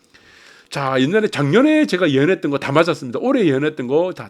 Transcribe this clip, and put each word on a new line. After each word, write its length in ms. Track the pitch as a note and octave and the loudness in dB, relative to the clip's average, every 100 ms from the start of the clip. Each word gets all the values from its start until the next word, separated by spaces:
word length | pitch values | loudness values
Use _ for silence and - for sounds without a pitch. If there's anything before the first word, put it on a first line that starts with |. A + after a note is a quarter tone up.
| _ _ _ - - - _ | _ _ _ -20 -20 -20 _
자, 320 | - C#3 C3 | -6 -2 2
옛날에 280 | C3 G#3 G#3+ | 2 2 0
작년에 580 | - C#3+ F3 D4 D#4 D4+ | -2 0 2 4 2 2
제가 240 | F3+ F3+ | 0 0
예언했던 400 | C3 D3 F#3 E3 | 2 2 0 -2
거 80 | C#3 | -4
다 140 | - | 0
맞았습니다. 480 | C#3 E3+ D3 C3 A#2+ | 2 2 0 -6 -6
올해 260 | B3 C#4 F#3 | -2 0 2
예언했던 400 | C3+ D3+ D3+ B2 | 0 -2 -6 -2
거 260 | C#3+ F#3 | -2 -2
다, 160 | F3 G#2+ | -6 -16